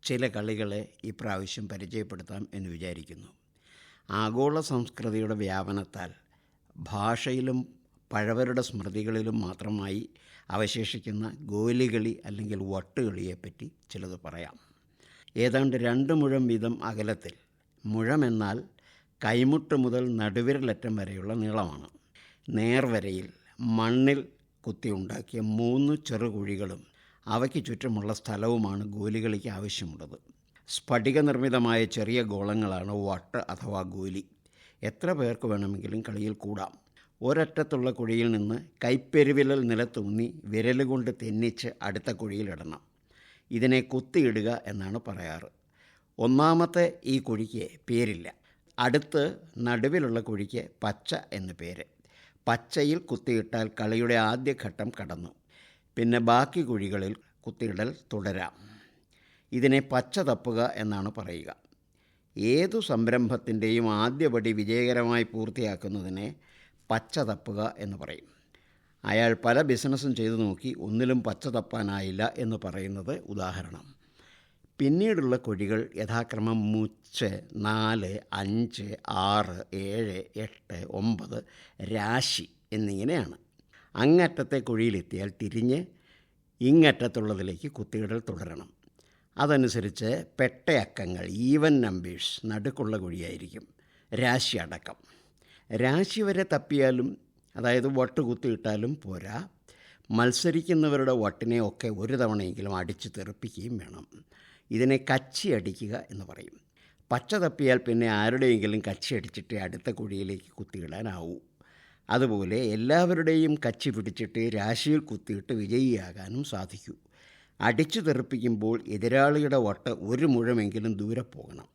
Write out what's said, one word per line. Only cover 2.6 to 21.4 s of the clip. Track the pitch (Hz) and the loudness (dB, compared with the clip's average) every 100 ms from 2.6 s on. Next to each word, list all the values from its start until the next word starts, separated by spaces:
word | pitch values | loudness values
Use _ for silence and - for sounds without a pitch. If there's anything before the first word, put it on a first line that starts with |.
| 92 | -10
വിചാരിക്കുന്നു. | 82 90 85 80 82 - _ _ _ _ - - _ - | -8 -8 -10 -14 -18 -20 _ _ _ _ -20 -20 _ -6
ആഗോള | 98 110 117 139 156 | -2 0 2 2 2
സംസ്കൃതിയുടെ | 147 131 120 - 117 110 110 | 0 -2 -2 -6 -4 -2 -2
വ്യാപനത്താൽ | 107 98 95 95 101 95 104 90 - _ _ _ _ _ - | -2 -2 -2 -2 -4 -6 -12 -14 -14 _ _ _ _ _ -16
ഭാഷയിലും | - 104 104 117 - 131 131 127 123 - _ _ _ | -8 -2 0 0 -2 -2 0 -2 -4 -12 _ _ _
പഴവരുടെ | 107 104 117 123 123 | -2 0 2 2 0
സ്മൃതികളിലും | 120 110 95 101 107 110 110 110 | -2 -4 -6 -4 -2 -2 0 -2
മാത്രമായി | 92 95 104 104 98 101 - _ _ - _ | -4 -6 -6 -4 -2 -4 -6 _ _ -20 _
അവശേഷിക്കുന്ന | 95 104 120 107 117 110 104 107 104 | -2 -2 -2 -4 -6 -6 -6 -6 -10
ഗോലികളി | - 101 113 120 127 110 110 110 | -6 -2 2 4 2 2 -2 -4
അല്ലെങ്കിൽ | - 101 104 101 | -10 -10 -6 -6
വട്ടുകളിയെപ്പറ്റി | 98 95 92 - 117 95 92 90 98 - - _ _ | -4 -6 -6 -4 -2 -2 -8 -8 -14 -16 -18 _ _
ചിലത് | 101 95 90 | -12 -12 -12
പറയാം. | 82 85 80 - _ _ _ _ _ - - - | -14 -12 -14 -16 _ _ _ _ _ -20 -12 0
ഏതാണ്ട് | 120 127 135 127 | 2 4 2 2
രണ്ട് | 117 123 139 | 2 2 2
മുഴം | 165 143 135 123 | 4 4 4 2
വീതം | 113 113 120 | 2 0 -4
അകലത്തിൽ, | 107 110 107 104 - - _ _ _ _ | -6 -4 -4 -4 -8 -16 _ _ _ _
മുഴമെന്നാൽ | 107 107 113 151 131 110 104 110 - _ _ _ _ _ | -4 -2 2 2 2 2 -2 -4 -8 _ _ _ _ _
കൈമുട്ട് | 110 117 131 156 156 147 | 0 4 6 4 2 2
മുതൽ | 127 123 127 113 | 2 2 0 0
നടുവിരലറ്റം | 107 98 120 139 131 104 113 107 | 0 0 0 0 0 -2 -2 -4
വരെയുള്ള | 95 95 98 | -4 -8 -6
നീളമാണ്. | 113 | -2